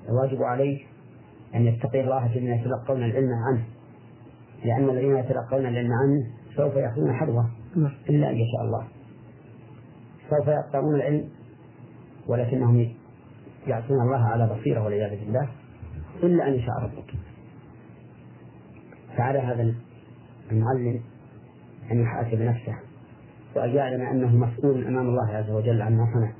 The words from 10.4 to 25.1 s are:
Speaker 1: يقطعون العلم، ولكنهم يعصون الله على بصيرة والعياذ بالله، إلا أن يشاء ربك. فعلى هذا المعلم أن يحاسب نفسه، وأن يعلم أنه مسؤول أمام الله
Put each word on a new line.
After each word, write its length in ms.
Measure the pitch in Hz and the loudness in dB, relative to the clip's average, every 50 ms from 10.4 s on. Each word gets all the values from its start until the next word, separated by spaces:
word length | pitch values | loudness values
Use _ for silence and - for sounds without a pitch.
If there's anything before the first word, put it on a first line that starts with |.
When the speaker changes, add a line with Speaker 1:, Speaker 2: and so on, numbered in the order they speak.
| 143 147 | 2 2
Speaker 1:
يقطعون 460 | 151 147 - - - 139 139 151 151 | 2 0 0 -2 -2 0 0 2 2
العلم، 340 | 139 - 143 151 151 - - - - - - - - - - - - - - - - - - - - - | 2 2 2 0 -2 -2 -6 -14 -20 -20 -20 -20 -20 -20 -20 -20 -20 -20 -20 -20 -20 -20 -20 -20 -12 -4
ولكنهم 680 | - 120 120 120 117 123 127 123 120 120 120 117 117 - - - - - - - - - - - - - - - | -2 0 0 0 0 0 2 4 6 6 6 4 2 -4 -12 -20 -20 -20 -20 -20 -20 -20 -20 -20 -20 -20 -10 -6
يعصون 340 | - 120 113 113 131 139 131 | -4 -4 -4 -2 0 0 2
الله 240 | 117 123 135 123 117 | 2 2 2 2 2
على 300 | 107 113 117 113 107 107 | 2 2 2 0 0 -2
بصيرة 300 | 104 - 143 127 117 107 | -2 -2 -2 -2 0 -2
والعياذ 360 | 107 104 104 107 104 104 101 | -2 -2 -2 -2 -4 -6 -8
بالله، 280 | 107 104 113 127 143 139 - - - - - - - - - - - - - - | -6 -4 -2 -2 -2 -4 -8 -16 -20 -20 -20 -18 -16 -14 -12 -12 -12 -12 -6 0
إلا 260 | 170 180 175 165 - 139 | 2 2 4 4 4 2
أن 60 | 135 | 0
يشاء 200 | 120 113 - - - | 0 0 -2 -2 -2
ربك. 320 | 117 - - - - - - - - - - - - - - - - - - - - - - - - - - - - - - - - - - - - - - - - - - - - - - | -4 -6 -8 -10 -14 -10 -10 -10 -10 -10 -18 -20 -20 -20 -20 -20 -20 -20 -20 -20 -20 -20 -20 -20 -20 -20 -20 -20 -20 -20 -20 -20 -20 -20 -20 -20 -20 -20 -20 -20 -20 -20 -20 -20 -20 -6 -2
فعلى 220 | 120 120 131 135 139 | 0 0 2 0 0
هذا 360 | 127 123 123 117 113 113 117 117 - - - - - - - - - - - - - - | 0 0 0 2 2 0 0 -2 -8 -16 -20 -20 -20 -20 -20 -20 -20 -20 -20 -20 -6 0
المعلم 480 | 110 110 113 120 131 131 120 120 117 113 - - - - - - - - - - - - - - - - - - | 0 2 2 2 0 0 0 -2 -2 -4 -8 -12 -18 -20 -20 -20 -20 -20 -20 -20 -20 -20 -20 -20 -20 -18 -6 0
أن 120 | 113 120 | 2 2
يحاسب 380 | 120 113 - - 117 117 117 107 | 2 2 0 -4 -2 -2 0 0
نفسه، 380 | 113 120 117 - - - 110 - - - - - - - - - - - - - - - - | 0 0 0 -2 -4 -8 -10 -10 -12 -18 -20 -20 -20 -20 -20 -20 -20 -20 -20 -20 -20 -6 -4
وأن 140 | - 127 120 | -2 0 2
يعلم 300 | 123 143 135 127 127 123 | 2 2 2 0 -2 -4
أنه 360 | 127 123 135 131 127 123 117 | -2 0 0 2 4 4 4
مسؤول 500 | 120 123 117 - - 147 143 135 127 117 | 4 4 2 -2 2 2 2 2 2 0
أمام 220 | - 127 127 127 | 0 0 0 2
الله 200 | 123 | 2